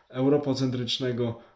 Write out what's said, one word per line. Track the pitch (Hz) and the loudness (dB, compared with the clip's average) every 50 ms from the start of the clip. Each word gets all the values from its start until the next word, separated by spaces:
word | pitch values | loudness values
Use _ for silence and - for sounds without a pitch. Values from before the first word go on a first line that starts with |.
| _ - | _ -8
europocentrycznego, | - 131 131 139 147 143 - 139 131 135 135 127 123 123 123 117 - - 131 127 120 113 123 117 113 - - - _ | -2 0 2 4 4 4 2 0 0 0 0 -2 -2 -2 -2 -4 -4 -2 -2 -2 0 0 -2 -2 -4 -8 -12 -20 _